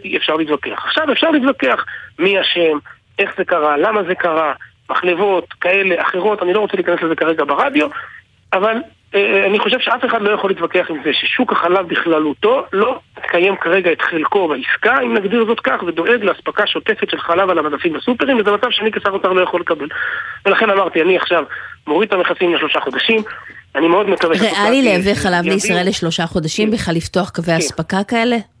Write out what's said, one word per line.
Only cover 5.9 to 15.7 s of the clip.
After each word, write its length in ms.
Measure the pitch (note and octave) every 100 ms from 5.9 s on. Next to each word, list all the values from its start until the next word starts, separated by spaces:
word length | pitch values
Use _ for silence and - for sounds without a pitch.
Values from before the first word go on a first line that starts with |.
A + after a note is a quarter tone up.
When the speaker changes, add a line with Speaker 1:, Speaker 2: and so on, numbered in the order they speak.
| E3+
Speaker 1:
אחרות, 420 | - F#3 G#3 G#3
אני 100 | F3+
לא 60 | G#3
רוצה 140 | G3+ F#3
להיכנס 240 | F3 E3+
לזה 140 | E3 D#3+
כרגע 280 | D#3+ D#3+
ברדיו, 440 | D3 C#3+ C4+ D4 D4 - - - - _ _
אבל, 240 | F#3+ G#3+ A3+ - _ _ G3+
אה, 300 | G3+ G3 G3
אני 100 | G3+
חושב 200 | G#3 B3+
שאף 260 | A#3 A#3+ B3
אחד 160 | A3+
לא 100 | G#3
יכול 180 | G#3 G3
להתווכח 360 | F3+ E3 F#3 -
עם 80 | D3+
זה 100 | D3
ששוק 380 | B2+ - - B3
החלב 360 | - E3+ F#3+ E3+
בכללותו 800 | E3 E3+ D#3 D#3 - G#3 C4+ -
לא 260 | G3 A#3 B3 - -
מקיים 360 | - F3 F#3+ F#3+
כרגע 360 | E3 F#3+ F3
את 100 | D3
חלקו 460 | - E3 D3+ G3+ E3
בעסקה, 540 | C3 - - G#3+ C4+
אם 120 | B3
נגדיר 320 | A3+ F#3+ A#3 A3
זאת 140 | A3+
כך, 240 | C4